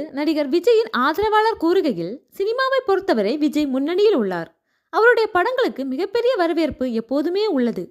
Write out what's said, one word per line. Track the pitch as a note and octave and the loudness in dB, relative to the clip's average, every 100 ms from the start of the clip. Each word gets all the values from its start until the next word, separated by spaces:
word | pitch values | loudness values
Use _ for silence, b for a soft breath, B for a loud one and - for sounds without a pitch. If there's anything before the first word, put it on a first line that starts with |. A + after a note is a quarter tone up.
| D4+ | -6
நடிகர் | C4+ D4+ D4+ C#4 | -4 -2 0 0
விஜயின் | E4+ G#4 A4 A#4 | 0 2 2 2
ஆதரவாளர் | A#3 C#4 D#4+ G#4+ G#4+ A4 G#4+ | 0 0 0 0 2 2 0
கூறுகையில், | E4 F#4+ D4+ E3+ E3+ C4+ _ | 0 2 0 -2 -6 -10 _
சினிமாவை | - G4 B4 C5 C5+ | -6 -4 -2 0 0
பொறுத்தவரை | B4+ F#4+ F#4+ A#3 G3+ D4 | 0 0 0 0 0 0
விஜய் | D4 D4 C#4+ | 0 0 -2
முன்னணியில் | C4 C#4+ F#4 G#4+ D#4 | -2 -2 2 2 2
உள்ளார். | G3 F3 E3 _ _ _ - | 0 -4 -8 _ _ _ -4
அவருடைய | E4+ A#4 A#4 G#4+ | 2 4 4 2
படங்களுக்கு | F4+ G#4+ B4+ F#4+ A3+ | 0 0 0 -2 -2
மிகப்பெரிய | C4+ C4 F#4 A#4 A#4+ A4+ | -6 -4 -4 0 0 2
வரவேற்பு | E4 E4 D#4 - B3+ | 0 0 -2 -2 -4
எப்போதுமே | A3+ A3 C#4 D#4+ F#4+ A4 | -4 -2 -2 0 0 0
உள்ளது. | C#4 A#3 F#3+ - | 0 0 -2 -10